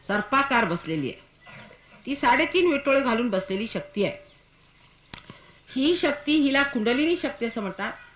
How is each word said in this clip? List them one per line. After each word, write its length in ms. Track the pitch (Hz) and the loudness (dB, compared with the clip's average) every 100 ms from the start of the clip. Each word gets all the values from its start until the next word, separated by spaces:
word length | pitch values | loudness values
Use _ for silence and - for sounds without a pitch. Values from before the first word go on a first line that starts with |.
| - | -2
सर्पाकार 560 | 208 202 269 277 240 | -4 0 0 2 0
बसलेली 460 | 208 170 156 160 131 | 0 -4 -4 -4 -4
आहे. 100 | - - _ - - - - _ - - | -8 -20 _ -20 -20 -20 -20 _ -18 -10
ती 80 | |
साडेतीन 580 | 277 262 262 320 359 349 | 0 2 2 2 2 4
विटोळे 280 | 277 277 277 | 2 2 2
घालून 300 | 254 226 247 | 2 0 0
बसलेली 360 | 190 185 190 226 | -2 -2 -4 -4
शक्ती 380 | 185 - 208 | -6 -8 -2
आहे. 120 | 180 - - _ _ _ _ _ _ _ _ - - - - - _ 262 | -2 -4 -18 _ _ _ _ _ _ _ _ -20 -20 -20 -20 -20 _ 0
ही 200 | 285 349 | 2 2
शक्ती, 360 | 294 285 - | 0 -2 0
हिला 300 | 311 277 269 | 2 4 2
कुंडलिनी 540 | 285 247 214 254 311 339 | 2 0 0 2 2 0
शक्ती 300 | 269 - 233 | -2 -4 -6
असं 140 | 226 | -4
म्हणतात 320 | 196 180 214 - - | -6 -6 -10 -10 -20